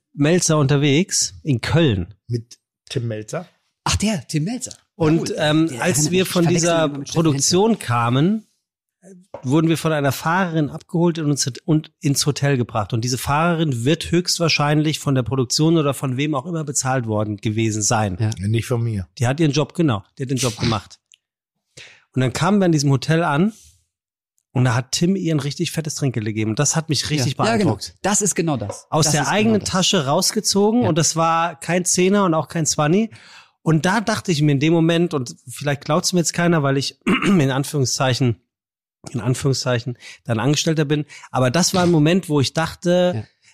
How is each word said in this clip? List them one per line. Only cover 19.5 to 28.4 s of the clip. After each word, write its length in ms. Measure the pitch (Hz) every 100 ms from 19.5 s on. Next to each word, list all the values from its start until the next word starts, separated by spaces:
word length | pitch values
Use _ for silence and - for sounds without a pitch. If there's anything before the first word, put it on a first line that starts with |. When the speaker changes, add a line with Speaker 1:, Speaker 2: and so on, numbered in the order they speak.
Speaker 1:
Job, 220 | 139 139
genau, 280 | - 160 104 - -
die 60 |
hat 60 | 127
den 60 | 135
Job 220 | 127 110
gemacht. 400 | 117 110 - - _ _ _ _ _ _ _ - - - _
Und 80 | -
dann 120 | 127
kamen 260 | - 165 208
wir 80 | 180
an 60 |
diesem 180 | 156 143
Hotel 320 | 135 - 160
an 300 | 170 143 202 - - _ _ _ _ _ _ _ _
und 120 | 127
da 100 | 127
hat 180 | 117 123
Tim 240 | - 175 196
ihr 180 | 160
ein 60 | 156
richtig 300 | 143 139 165
fettes 240 | - 156
Trinkgeld 320 | - 143 120 107
gegeben. 240 | 110 110
Und 80 | 110
das 180 | 147 165
hat 140 | 151
mich 180 | 143 -
richtig 300 | 151 120 131
Speaker 3:
Ja. 80 | 214
Ja, 60 | 226
genau. 140 | 180 107
Speaker 1:
beeindruckt. 180 | - -
Speaker 3:
Das 180 | 180 202
ist 140 | 208
genau 240 | -